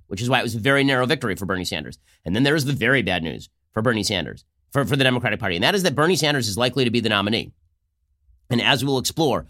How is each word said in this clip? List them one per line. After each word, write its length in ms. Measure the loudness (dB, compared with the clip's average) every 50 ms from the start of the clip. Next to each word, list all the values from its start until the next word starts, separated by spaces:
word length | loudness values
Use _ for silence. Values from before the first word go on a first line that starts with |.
| -16 -12
which 120 | -8 -6
is 80 | -2 0
why 120 | 0 0
it 20 | 0
was 140 | 0 -4
a 40 | -2
very 220 | 0 2 4 4 4
narrow 240 | 4 2 2 2
victory 300 | 2 0 0 -2 -2 -4
for 100 | -4 -4
Bernie 180 | -4 -4 -4 -4
Sanders. 360 | -4 -6 -6 -6 -8 -12 -18 _ _ _ _ -6
And 100 | -4 0
then 80 | 2 2
there 140 | 2 2
is 80 | 2 0
the 80 | 0 -2
very 300 | 0 2 2 2 2 2
bad 200 | 0 -2 -2 -2
news 260 | -4 -6 -8 -12 -16 _ _ _ _ -6
for 80 | -2
Bernie 220 | 0 0 0 0 0
Sanders, 420 | -2 -2 -2 -4 -4 -8 -14 -18 _ _ _ _ _ -2
for, 120 | -2 0
for 120 | 0 2
the 80 | 2 2
Democratic 340 | 2 2 2 0 -2 -2 -2
Party. 160 | -2 -2 0
And 80 | 0 2
that 140 | 2 2
is 80 | 2 0
that 100 | 0 0
Bernie 220 | 2 2 2 2
Sanders 320 | 2 0 0 0 0 -2 -2
is 100 | -2 0
likely 260 | -2 0 0 0 0
to 60 | 0
be 80 | 0 0
the 100 | 0 2
nominee. 440 | 2 2 2 2 0 -2 -4 -6 -12 _ _ _ _ _ _ _ _ _ _ _ _ _ _ _ _ _ _ -4
And 100 | -2 0
as 240 | 2 2 2 2 2
we'll 140 | 0 0 0
explore 480 | -2 -2 -2 0 0 2 0 0 -4 -6